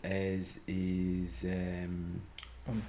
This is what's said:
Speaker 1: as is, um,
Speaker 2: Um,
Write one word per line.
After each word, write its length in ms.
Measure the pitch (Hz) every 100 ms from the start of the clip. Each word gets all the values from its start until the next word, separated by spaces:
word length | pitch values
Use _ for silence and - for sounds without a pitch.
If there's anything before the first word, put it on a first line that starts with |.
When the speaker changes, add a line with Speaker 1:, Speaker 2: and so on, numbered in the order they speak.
Speaker 1:
as 540 | 92 95 95 95 92 - -
is, 760 | 92 92 92 90 90 90 -
um, 760 | 90 92 90 90 87 87 87 90 - - - - -
Speaker 2:
Um, 140 | 113